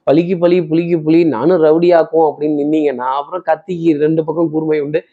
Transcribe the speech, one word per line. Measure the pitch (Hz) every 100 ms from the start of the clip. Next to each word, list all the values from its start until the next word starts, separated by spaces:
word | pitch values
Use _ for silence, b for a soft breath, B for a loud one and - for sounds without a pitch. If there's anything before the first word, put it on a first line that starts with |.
| -
"பலிக்கு | 151 170 180
பலி, | 175 180 156
புலிக்கு | 160 170 170
புலி, | 151 165 165
நானும் | 113 151 180
ரவுடியாக்கும்" | 156 160 175 165 156 160 156
அப்படின்னு | 147 151 147
நின்னீங்கன்னா | 147 156 147 123
அப்புறம் | 127 139 143 180 170
கத்திக்கு | 156 - 175 165 147
ரெண்டு | 151 160 160
பக்கம் | 156 165
கூர்மை | 156 156 151
உண்டு. | 143 156 -